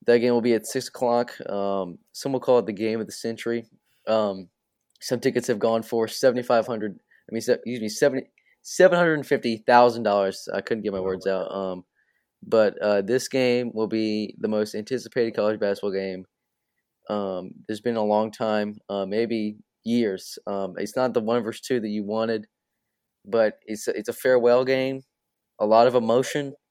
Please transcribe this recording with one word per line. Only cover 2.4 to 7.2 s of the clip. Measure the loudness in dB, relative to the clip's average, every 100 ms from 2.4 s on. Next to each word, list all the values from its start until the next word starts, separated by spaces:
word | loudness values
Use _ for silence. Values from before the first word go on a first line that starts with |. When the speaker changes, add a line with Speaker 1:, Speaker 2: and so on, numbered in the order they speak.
| 4 4
Speaker 1:
it | 2
the |
game | -4 -2 -2
of | -6
the |
century. | -8 -8 -6 -4 -4 -6 _ _ _ 0
Um, | 0 0 -4 -12 _ _ _ _ _
some | -6 0
tickets | 0 0 -2
have | 0
gone | 0 0
for | 0 -2 -2
seventy-five | 2 2 2 2 0 2
hundred, | -4 -6 -10 _ _